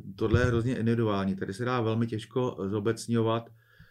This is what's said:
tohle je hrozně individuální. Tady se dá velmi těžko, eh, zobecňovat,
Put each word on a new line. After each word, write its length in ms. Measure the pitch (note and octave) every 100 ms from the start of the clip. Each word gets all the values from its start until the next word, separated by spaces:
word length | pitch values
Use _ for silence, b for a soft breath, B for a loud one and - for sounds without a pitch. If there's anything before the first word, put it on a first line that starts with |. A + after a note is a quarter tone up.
| G2 F#2+
tohle 240 | A2 A#2
je 60 | B2
hrozně 300 | A#2 A#2+ A#2
individuální. 600 | A2+ A#2 A2 G2 F#2+ F#2+
Tady 180 | G2+
se 100 | F#2+
dá 160 | B2 B2
velmi 260 | A2 A2+ A#2
těžko, 520 | G#2+ - C3 B2 A#2+
eh, 100 | G2
zobecňovat, 840 | G#2+ G#2+ A2+ - A#2 A2+ A2+ A#2 b b b b